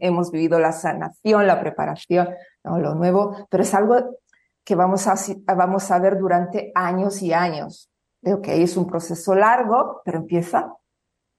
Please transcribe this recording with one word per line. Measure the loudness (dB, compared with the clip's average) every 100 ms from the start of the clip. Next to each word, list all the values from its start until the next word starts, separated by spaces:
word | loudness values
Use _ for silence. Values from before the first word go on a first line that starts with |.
hemos | -2 0 -2
vivido | 0 2 2
la | 2
sanación, | 0 -4 -4 -8 -6 2 4 4
la | 2
preparación, | 0 -4 -6 -6 -2 0 0 -4 -18 _
¿no? | -6 -4
Lo | -2
nuevo, | 0 2 2 0 -4 -4
pero | -2
es | 2
algo | 2 4 2 0 -10 _ _ _ _
que | -2
vamos | 2 2 2 0
a | -2
si-, | -2 -8 -2
vamos | 0 2 0 0
a | 2
ver | 2 2
durante | 0 0 -2 -6 -4
años | -2 -2 0 -2 -2
y | -2
años. | 0 0 -4 -10 -14 _ _ _ _
De, | -2
ok, | -2 0
es | 2 2 0
un | -2
proceso | -4 -6 -8 0
largo, | 4 4 4 2 0 0 -4
pero | -8 -8
empieza. | -2 -2 0 -2 -4 -12 _ _ _ _ _